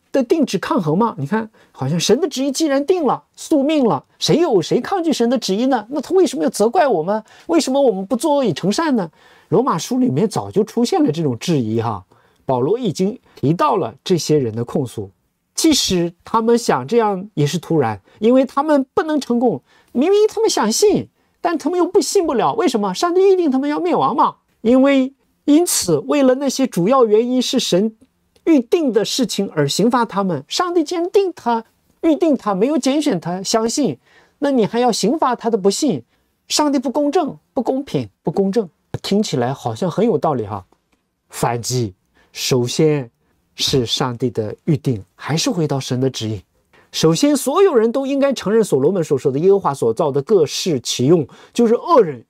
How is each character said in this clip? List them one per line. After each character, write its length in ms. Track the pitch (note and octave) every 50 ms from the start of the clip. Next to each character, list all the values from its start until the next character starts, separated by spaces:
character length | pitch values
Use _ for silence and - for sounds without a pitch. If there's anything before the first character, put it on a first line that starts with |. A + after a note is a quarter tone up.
| _ _
的 100 | - C#4
定 240 | A#3+ - - E4 B3
旨 100 | - -
抗 240 | F3+ - - E4 B3
衡 160 | D#3 D3+ D#3
吗？ 200 | F#3+ A#3+ A3 - F3
你 80 | C3+
看， 240 | C#3+ G#3 A3 A3 A3 _ _ _ _
好 160 | _ - B2+ C3+
像 100 | F3 E3
神 220 | - - G#3 C#4+
的 80 | F4+ C#4+
旨 160 | - B3+ C4+
意 80 | C#4+
既 140 | C4 - E4
然 200 | C#4+ C4+ C#4 C#4+
定 160 | - F#4 F4+
了、 220 | D4 A3 D3+ - - _ _
宿 260 | - - - D#4+ C#4
命 240 | C4 D4+ D#4+ D4 B3
了， 200 | G3+ D3 B2 - _ _ _
谁 160 | - D#3 F#3
有 260 | D4+ F4 F4+ G#3+ F3
谁 180 | D3 - - B3
抗 220 | - - G4 F#4
拒 100 | E4 D#4+
神 160 | - - A#3 A#3+
的 80 | C4+
旨 200 | A#3+ - - F#3+
意 100 | G#3+ B3+
呢？ 180 | C4+ C4+ A3+ G3+ A#3
那 100 | D4 D4+
他 140 | - - F4
为 100 | F#4+ E4+
什 120 | A#3+ -
么 80 | D#4+ D4+
要 60 | B3
责 180 | - - G3+ A#3
怪 180 | D4 F#4 D4+
我 160 | C4+ G3+ D#3+
们？ 220 | D#3 F#3+ G#3+ A3 - _ - - - -
为 100 | D#4 D4+
什 140 | - C4+
么 100 | B3+ C#4
我 80 | C#4 A#3
们 160 | F#3+ F#3+ G3
不 80 | - B3+
作 220 | A3+ D#4+ D#4 C#4+
恶 80 | C#4+ C4
以 80 | G3
成 180 | C#3 - - F#3+
善 240 | G#3 D#4+ E4+ D4+ B3+
呢？ 160 | G#3+ F3 D#3 - _ _ _ _ _ _ _
罗 120 | - G#3+
马 160 | B3+ C4 G3
书 220 | D#3+ - - A#3+ B3+
里 100 | B3+ -
面 200 | C3 D3+ A3 -
早 200 | - - G2+ G2+
就 140 | - F#3+
出 220 | G#3+ - - A#3 A#3+
现 180 | - F#4+ F4
了 80 | D4 B3
这 140 | D3 E3+ D#3+
种 120 | C3+ A#2 -
质 180 | - F3 E3 C3+
疑 240 | A2+ G#2+ A2 A2+
哈， 220 | A2 A#2 G#2 F#2 - _ _ _ _ _ _ _ _
保 140 | - C3 A#2+
罗 180 | B2+ D#3+ G#3+ B3+
已 140 | B3+ F#3
经 260 | - - F#3 G#3 B3 - _ _ _
提 180 | - - C#3
到 220 | E3+ F#3 D4+ C#4+ A#3+
了 220 | F#3 C3 A2 A#2+ - _
这 120 | - F#3
些 220 | D3+ - - D#3 D3
人 160 | B2+ A2 G#2+
的 100 | A#2 A#2+
控 220 | - - E3 C3
诉。 240 | A2+ - A2+ G2 G2 _ _ _ _ _ _ _ _ _
其 160 | - - D#4+
实 400 | C#4+ - - - F#3+ F3 F3 E3+ - _ _
他 160 | - - A3+
们 160 | A3+ A#3 A#3
想 300 | A3+ - - D#3+ C3 B2
这 120 | C#3 A3+ A#3
样 300 | A3 G#3 G3 F3+ - - _
也 100 | D3+ D3
是 140 | C#3+ E3+ D#3+
突 220 | - - E3 D3+
然， 200 | A#2+ A2 G#2 G2 - _ _ _
因 120 | G#3+ A#3
为 120 | B3+ C4 C4+
他 180 | - - C#4
们 240 | D4+ D#4 D4 C4+ C4 - _
不 80 | -
能 180 | D#4+ D#4 D4+ C#4+
成 200 | - - A#3+ A#3+
功， 200 | B3+ A#3 D#3 B2 - _ _ _ _ _
明 180 | - A#3+ D4 F#4+
明 200 | G4+ G#4 G#4+ A4
他 120 | - A4
们 80 | A4+ F4+
想 220 | - - A#3 G#3
信， 380 | A3+ - G4+ G#4 D#4 D#3 - - _ _ _ _ _ _
但 180 | - E4+ E4+ B3+
他 100 | - D#4
们 80 | F4+
又 80 | F4+ E4
不 160 | F4 - G4
信 240 | - - - G4 E4
不 100 | D#4+ C4+
了。 200 | G#3 E3+ C#3+ -
为 140 | - F4+ B3+
什 100 | - G#3
么？ 160 | G3+ G3 F#3
上 180 | - F4 F4
帝 80 | E4+ F#4
预 140 | F#4+ G4+ F#4+
定 160 | F4+ E4+ C#4
他 80 | B3 C4
们 100 | C#4+ D4
要 120 | D4 D#4+
灭 160 | E4+ F4 C4
亡 180 | E3 C4+ D#3 A#3
嘛。 220 | D#4 C4 F3+ - _ _ _ _ _
因 220 | - A3 B3+ C4
为， 300 | C4+ C#4 C#4 C4+ B3+ C4+ - _ _ _ _ _ _
因 200 | D4 D4 E4 F4
此， 320 | - - - - E3+ D#3 C3+ -
为 160 | B3+ D4 C#4+
了 140 | C4+ B3+ B3+
那 120 | C4+ C#4+ B3+
些 160 | - - C4
主 220 | - - F3+ E3+
要 180 | A3 C4+ C4+ A#3
原 220 | G#3 G#3 A3 A#3+ B3
因 140 | B3+ B3+
是 160 | A#3+ - C#4 B3
神 380 | - - F#3 F#3 G#3+ A3+ - _ _ _ _ _ _ _ _ _ _
预 160 | E4 D#4+ C4
定 320 | A3+ - - F4 D4+ B3+
的 120 | G3 A3 F3+
事 200 | - - C#4 A#3+
情 240 | - - G3+ G3 - -
而 120 | D#3 C#3+
刑 240 | C#3+ - - G3 B3
罚 140 | C4+ A#3+ A3
他 200 | - F3 G3+ G3
们。 200 | F#3 D#3+ C3 - -
上 260 | - - F4+ F4 F4
帝 80 | F4
既 140 | D4+ - F4+
然 120 | E4+ F4 F#4+
定 220 | - G4 G4 F4
他， 320 | - - - A#3+ A#3 A3+ - _ _ _ _ _ _ _
预 140 | - E4 D4
定 200 | F#4+ F4 D#4+ C4
他， 180 | - - G#3 G3
没 120 | F3+ A3+
有 100 | C#4+ D#4+
拣 240 | B3 - C4 C#4 D#4
选 180 | D4 D4 G3 E3
他 240 | - E3+ F3+ F#3+
相 240 | F#3+ - - A3 A3+
信， 300 | A#3 - D4 C4+ F3 A#2+ - _ _ _ _ _ _ _ _
那 100 | C#4+ C#4+
你 160 | C4+ A#3+ G3
还 140 | D3+ - A#3+
要 100 | B3 A#3+
刑 280 | G3+ - F#3+ G#3+ D#4+ D#4
罚 180 | D#4 C4 A#3+
他 120 | - - A3+
的 80 | A3+
不 140 | G3+ F3+ G3
信？ 320 | G3 - D#4 B3+ E3 A#2 - _ _ _ _ _ _ _ _ -
上 220 | - - D4+ C#4+
帝 80 | C#4 C#4
不 120 | B3+ C#4
公 200 | A3+ D4+ D4 D4
正、 260 | F#4+ F#4 D4+ G#3+ D3+ - _ _ _
不 80 | C4+
公 200 | A3 - C4 C4+ C#4+
平、 240 | - - C#3 A#2 - _ _
不 80 | _ F3
公 200 | - G3 F#3+ G3
正， 180 | F#3+ A#3+ G3 D#3 _ _ _ _ - -
听 220 | - - G3 G#3
起 140 | G#3+ - D#3
来 180 | B2+ A#2+ B2+ C#3
好 200 | - - A#2+ A2
像 160 | - G3 E3+
很 140 | - F3+ A3
有 140 | A#3+ F3+ C3
道 160 | - E3 C#3
理 100 | A#2+ G#2+
哈。 220 | G2 G#2 G2 - _ _ _ _ _ _ _ _ _ _ _ _ _
反 320 | - - D3+ B2 A#2+ A#2+
击， 320 | A2 - B2+ B2 A#2 G2 - _ _ _ _ _ _ _
首 340 | - - - - C#3 B2 B2
先 440 | B2 - - D#3+ D3+ D3+ C#3+ B2 - _ _ _ _ _ _ _ _ _
是 320 | - - - D3 C3 A#2
上 320 | - - - C#3+ B2+ A#2+ -
帝 100 | B2+ A#2+
的 260 | - A2+ G#2+ G#2 - - _
预 120 | - D3
定， 260 | - - C#3 A#2+ F#2+ - _ _
还 200 | - - - D3
是 160 | E3 - C#4
回 160 | F#3+ F3+ D#3
到 140 | D3 C#3+ C3
神 180 | - - C3 B2
的 120 | C3 C3
旨 180 | - - A2+ G#2+
意。 140 | A2 F#2 - _ _ _ _ _ _ _ _ _
首 220 | - - - D#3+ E3
先， 200 | - C#4+ D4 D4
所 280 | B3+ - C4 D4+ F#4+
有 120 | G4 F#4+ C#4+
人 160 | A3 A3 A#3+
都 140 | A3+ C4+ C#4
应 140 | C4 C#4+ C4+
该 120 | C#4 C#4 B3
承 180 | - - F#3
认 100 | A3 A3+
所 160 | G3+ - D3+ C3
罗 140 | C3+ E3+
门 100 | G3 F3+
所 140 | D3+ - D3
说 160 | B2 - C#3
的 60 | B2+ C#3+
“耶 120 | E3+ G3
和 80 | G3+ F#3+
华 140 | F3+ D3
所 220 | C#3 - C3 A2+ A2
造 160 | - E3 C#3+
的 80 | C3 C#3+
各 240 | C3+ - G#3+ F3 D3
适 340 | - - - - F#3 D3 A#2+
其 260 | - - - - B2
用”， 200 | C#3+ F3+ E3 B2+ - - - - _ _
就 120 | A#3 A#3+
是 80 | G#3+ A#3+
恶 280 | - - F4 E4+ B3+
人 200 | F#3+ D#3 C3 A2+ -